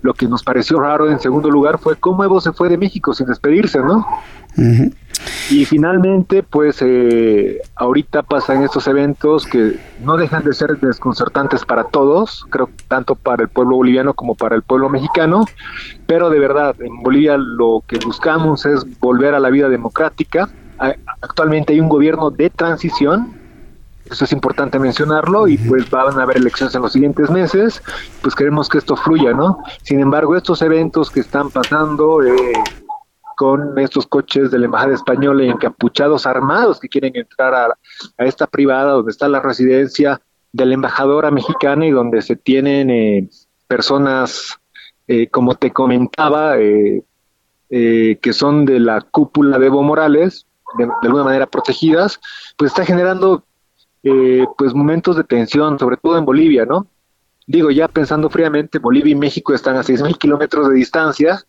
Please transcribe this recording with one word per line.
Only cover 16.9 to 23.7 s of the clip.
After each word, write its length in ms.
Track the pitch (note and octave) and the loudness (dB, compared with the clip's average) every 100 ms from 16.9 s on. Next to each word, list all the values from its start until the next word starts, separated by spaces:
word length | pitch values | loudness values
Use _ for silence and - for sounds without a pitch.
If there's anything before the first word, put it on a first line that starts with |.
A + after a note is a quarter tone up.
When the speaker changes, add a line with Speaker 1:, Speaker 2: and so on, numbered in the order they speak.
| A#2 | -6
Speaker 1:
Bolivia 360 | B2 C#3 D3+ C#3+ | 0 2 4 2
lo 460 | B2+ A#2+ A#2 A2+ - | -2 0 2 0 -2
que 100 | A#2 A#2+ | -6 -6
buscamos 600 | - E3 D#3+ D#3+ C#3+ D3 | -4 -2 0 0 0 0
es 340 | C#3+ B2 - | -2 -4 -4
volver 340 | B2 B2+ C#3 | 0 2 2
a 60 | C#3+ | 2
la 100 | C3 | 2
vida 200 | C#3 C#3 | 2 2
democrática. 800 | B2 A#2 - D#3 - - E3 G3 - - - | 0 -2 -4 -4 -4 -4 -2 -4 -8 -20 -6
A-, 160 | C3 - - - | -6 -6 -10 -14
actualmente 520 | B2+ - D#3+ D#3 D3 | -12 -4 0 0 2
hay 60 | D3+ | 2
un 100 | D#3+ | 2
gobierno 400 | D3 D3+ D#3+ D#3 | 2 2 2 -2
de 200 | C3+ D#3+ | 0 -2
transición, 840 | - E3 E3 E3+ - C#3+ F#3+ A#3+ - - - - | 0 -4 -2 -4 -2 0 0 -4 -12 -20 -20 -20